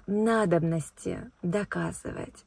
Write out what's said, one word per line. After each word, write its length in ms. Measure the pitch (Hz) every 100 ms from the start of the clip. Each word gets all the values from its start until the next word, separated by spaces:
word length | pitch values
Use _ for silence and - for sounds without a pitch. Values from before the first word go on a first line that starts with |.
| -
надобности 1200 | 208 220 226 202 165 165 165 143 - 190 - 247 -
доказывать 1040 | 180 208 202 175 170 - - - - -